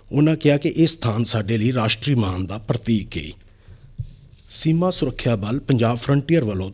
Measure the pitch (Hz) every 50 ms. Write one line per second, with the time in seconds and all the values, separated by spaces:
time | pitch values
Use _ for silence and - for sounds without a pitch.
0 | - - - 143 151 156 160 156 - 147 143 143 - 165 - - 160 156 - -
1 | - 117 101 117 117 - - 110 101 95 117 110 107 120 120 123 110 113 - -
2 | - 147 143 120 107 95 92 90 95 - 101 110 - - - 117 - 117 113 104
3 | 90 - - 85 73 76 - - - - - _ _ - - - - - - -
4 | - - - - - - - - - - - - - 160 160 165 180 185 180 -
5 | 156 131 - - - 127 117 98 98 101 123 143 - - 135 113 117 117 120 113
6 | - - 143 143 127 - 165 165 127 107 101 92 92 95